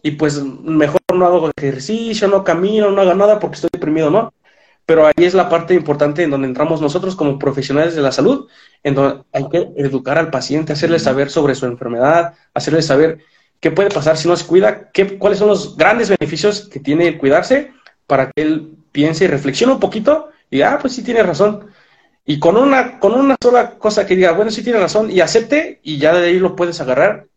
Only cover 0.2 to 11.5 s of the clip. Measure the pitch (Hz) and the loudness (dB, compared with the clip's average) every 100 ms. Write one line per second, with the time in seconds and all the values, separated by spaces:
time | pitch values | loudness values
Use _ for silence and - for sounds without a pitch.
0.2 | 151 143 139 127 156 156 147 170 - 180 | -2 -2 -8 -10 -4 0 2 0 -2 0
1.2 | 175 175 160 - 139 131 170 220 226 214 | 2 2 0 -4 -6 -6 -6 -6 -4 -2
2.2 | 196 196 190 170 196 214 208 196 185 180 | 0 0 0 0 0 2 2 2 2 4
3.2 | 208 208 151 147 170 180 156 156 156 185 | 2 2 -2 -6 -6 -4 -4 0 2 0
4.2 | - _ _ _ _ _ - 160 151 151 | -2 _ _ _ _ _ 0 4 6 6
5.2 | 175 185 180 165 165 180 151 143 147 147 | 2 2 2 -2 2 0 0 -2 0 0
6.2 | 165 139 135 127 156 156 147 170 190 180 | -2 -2 -4 -4 -2 -2 -2 -2 -4 -2
7.2 | 147 139 139 139 - 139 165 165 135 127 | -4 -2 -4 -4 -2 0 0 0 -2 2
8.2 | 175 277 - _ _ _ 143 139 139 131 | 0 0 -6 _ _ _ -4 0 0 -2
9.2 | _ 135 139 170 - - 139 131 127 156 | _ -8 -4 -4 -4 -4 -4 -4 -4 -4
10.2 | 160 131 - 147 156 147 165 170 143 131 | -4 -6 -4 -6 -4 -4 0 0 0 -2
11.2 | 143 170 147 | -2 0 0